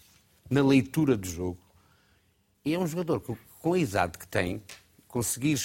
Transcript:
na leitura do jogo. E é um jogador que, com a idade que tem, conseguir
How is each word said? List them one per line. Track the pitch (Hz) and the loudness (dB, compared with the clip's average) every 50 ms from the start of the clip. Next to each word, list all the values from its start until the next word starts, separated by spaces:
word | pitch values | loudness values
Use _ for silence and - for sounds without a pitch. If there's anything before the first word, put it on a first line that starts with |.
| - _ _ _ _ _ _ _ - - | -20 _ _ _ _ _ _ _ -6 0
na | 127 139 139 | 2 4 6
leitura | 135 139 135 123 131 - 165 156 139 127 104 | 6 6 6 4 2 0 0 2 2 2 0
do | 92 90 | 0 -6
jogo. | 85 85 90 90 90 - _ _ _ _ _ _ _ _ _ _ _ _ _ _ _ _ _ _ _ _ - | -8 -6 -6 -6 -6 -8 _ _ _ _ _ _ _ _ _ _ _ _ _ _ _ _ _ _ _ _ -6
E | 147 160 | -4 -2
é | 175 | -2
um | 190 160 | -2 -2
jogador | 156 175 180 160 151 104 | -4 -4 -2 -2 -2 -4
que, | - - 113 - - - - - | -4 -6 -10 -10 -12 -20 -12 -6
com | - 156 175 | -2 0 0
a | 185 | 2
idade | 165 117 92 101 90 85 80 - | 0 0 0 0 0 0 -2 -8
que | - - | -12 -6
tem, | - 104 92 87 95 107 - - - - _ _ _ _ _ - | -2 -2 -2 -2 -4 -6 -10 -14 -20 -20 _ _ _ _ _ -8
conseguir | - 123 113 - - - 120 151 151 127 - | -6 -4 -4 -4 -4 -2 -2 -2 0 -2 -4